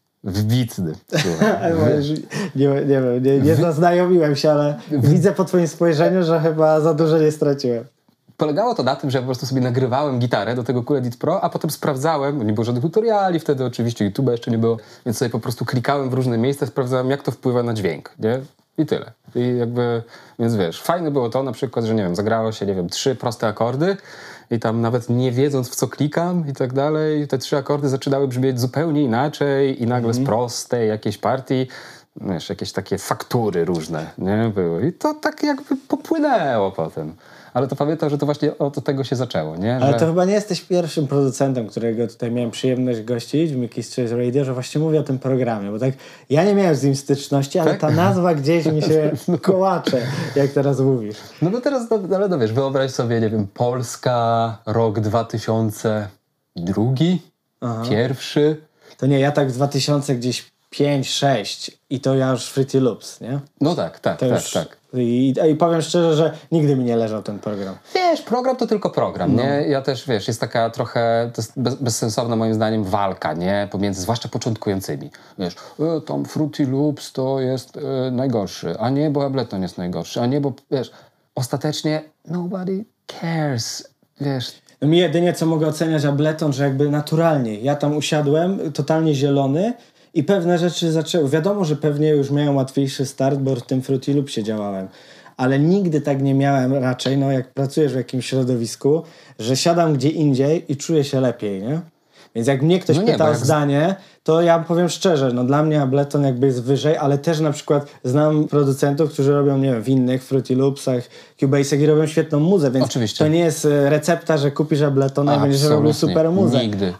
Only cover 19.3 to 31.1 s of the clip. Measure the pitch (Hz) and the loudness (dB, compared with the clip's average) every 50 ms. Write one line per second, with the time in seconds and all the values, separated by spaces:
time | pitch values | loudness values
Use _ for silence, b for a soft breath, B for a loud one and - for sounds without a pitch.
19.3 | - 123 123 123 123 123 120 117 120 123 120 120 117 117 113 B B B B B | -4 -2 0 0 0 0 -2 -2 -2 -2 0 0 -2 -4 -6 B B B B B
20.3 | B B 117 117 113 104 92 82 82 - - - 165 185 170 151 143 139 120 113 | B B 0 0 2 2 0 -2 -2 -4 -2 -2 -2 0 0 0 0 0 0 0
21.3 | - 127 135 135 110 - 143 120 - 123 117 110 113 110 98 87 87 87 101 107 | 0 -2 -2 -4 -4 -4 -6 -4 -2 -2 -2 0 0 0 0 0 -2 -2 -2 0
22.3 | 113 113 110 113 107 - 104 98 98 95 87 87 - - - 135 127 - - 123 | 0 0 -2 -2 -4 -4 -4 -2 -2 -2 -4 -4 -4 -4 -2 -2 -2 -2 -2 -6
23.3 | 113 - - 110 101 - 113 117 123 135 160 190 202 - B B B B B B | -4 -2 -2 -2 -2 0 -2 -2 0 0 0 0 0 -2 B B B B B B
24.3 | B B B B 120 113 - 113 110 117 117 117 123 123 117 - 120 123 127 131 | B B B B -4 -2 -2 0 0 0 0 0 0 0 0 0 0 0 2 0
25.3 | 120 123 139 147 139 131 123 - - - 135 120 - - 139 151 - 170 170 180 | 2 2 2 2 2 0 -2 -4 -4 -4 -4 -4 -2 -2 -2 0 0 0 0 0
26.3 | 180 175 160 143 135 - 139 127 131 135 139 151 156 156 156 156 151 151 147 143 | 0 -2 -2 -4 -4 -4 -4 -2 -2 0 0 0 0 0 0 0 0 -2 -2 -2
27.3 | - 127 - - 156 143 131 - 147 147 143 139 127 131 - 147 139 139 139 135 | -2 -4 -2 -2 -2 -2 0 0 -2 0 0 0 -2 0 0 0 0 0 0 0
28.3 | 120 127 131 135 131 120 123 127 - 135 160 170 147 147 147 123 110 120 139 151 | 0 0 0 0 0 0 -2 -2 -2 -2 -2 0 2 2 2 2 2 0 0 0
29.3 | 151 - 147 143 139 135 139 135 135 - 120 113 123 123 117 117 117 123 135 139 | -2 -2 -2 0 2 2 2 0 0 -2 -2 -2 0 0 0 0 0 0 0 0
30.3 | 104 117 123 120 117 - - - 123 120 113 110 107 107 - 113 | 0 0 0 -2 -6 -8 -6 -4 -2 0 0 0 0 -2 -4 -4